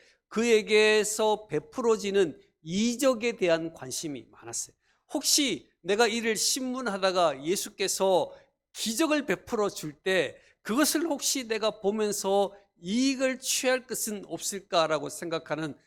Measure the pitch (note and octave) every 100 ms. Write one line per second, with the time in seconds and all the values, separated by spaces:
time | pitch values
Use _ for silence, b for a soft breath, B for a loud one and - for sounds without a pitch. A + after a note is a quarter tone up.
0 | B B - G#3+ A#3 A3 F#3+ G#3+ G#3+ G#3+
1 | G#3 - G#3+ G#3+ - D3+ - - A#3 A3
2 | G3 G3 E3+ A#2+ B B D#3 F#3 A#3 A#3
3 | C4+ A#3+ A#3+ A#3 F3 E3 E3 E3 C3 -
4 | D#3+ C3+ A2 - A#2+ A#2 - _ _ _
5 | _ D4+ - - C4+ D3+ - _ E3+ G#3
6 | A#3 A#3 A3+ G3 - C#4 B3+ B3 A#3+ G3
7 | F#3+ F#3 E3 C#3 D3+ F#3+ - - G3 -
8 | F#3+ F3 C3 B B _ _ - G#3+ A3+
9 | D#4+ D4+ - F3 - A3+ G3+ - D3+ C#3+
10 | F#3+ F#3 C3 - B B - A#3+ D4+ D#4
11 | E4 C#4+ - C#4 A3+ A3 G#3+ - G3 G#3+
12 | G#3+ G3+ G3 G3+ F#3+ B B _ E3+ A#3
13 | C4+ C4 C4 C4 - - B3+ B3+ - A3
14 | A3+ G#3 F3 E3 - G3+ - F3 D#3 D#3
15 | D3 - F3 D#3+ D#3+ D#3 D#3 -